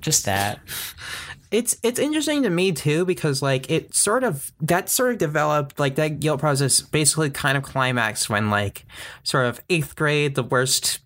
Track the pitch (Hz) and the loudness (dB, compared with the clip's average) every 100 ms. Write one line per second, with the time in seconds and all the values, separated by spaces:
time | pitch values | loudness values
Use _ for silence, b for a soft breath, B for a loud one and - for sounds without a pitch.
0 | - - - 196 101 - - B B B | -2 0 0 0 0 -4 -10 B B B
1 | B B B B - 214 240 - 233 247 | B B B B -4 -2 -2 -2 -2 0
2 | 277 311 302 294 240 170 190 170 147 156 | 0 0 0 0 2 2 2 0 0 2
3 | 185 180 156 135 139 131 - 160 - - | 2 0 0 0 0 0 0 -2 -2 0
4 | - 254 247 139 - - 156 175 - - | 2 2 0 -2 -8 -6 0 0 2 0
5 | 254 220 160 151 151 151 143 - 143 143 | 0 2 0 2 2 2 0 -2 -2 0
6 | 156 147 151 151 151 139 139 - - 156 | -2 0 -2 0 2 2 2 0 0 0
7 | 151 160 151 139 143 139 135 135 127 123 | 2 2 0 0 0 0 -2 -2 0 2
8 | 110 107 - 104 107 104 101 - - B | 0 -2 -2 0 2 2 0 -6 -16 B
9 | B B - 143 123 117 - 180 143 - | B B -4 0 0 -2 -2 -2 -2 -2
10 | 151 147 147 139 120 127 131 - - - | 0 2 0 -2 0 0 2 0 -2 -6